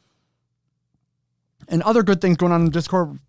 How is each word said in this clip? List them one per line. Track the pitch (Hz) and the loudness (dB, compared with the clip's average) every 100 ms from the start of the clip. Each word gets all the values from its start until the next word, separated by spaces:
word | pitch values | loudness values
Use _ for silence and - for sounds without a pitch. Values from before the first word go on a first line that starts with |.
| _ _ _ _ _ _ _ _ _ _ _ _ _ _ _ _ - | _ _ _ _ _ _ _ _ _ _ _ _ _ _ _ _ -6
And | 165 | -2
other | 196 233 | 0 2
good | 202 190 | 2 2
things | 185 170 | 2 2
going | 175 | 2
on | 170 165 | 2 0
in | |
Discord. | 160 151 185 160 139 | -2 -2 -2 -4 -8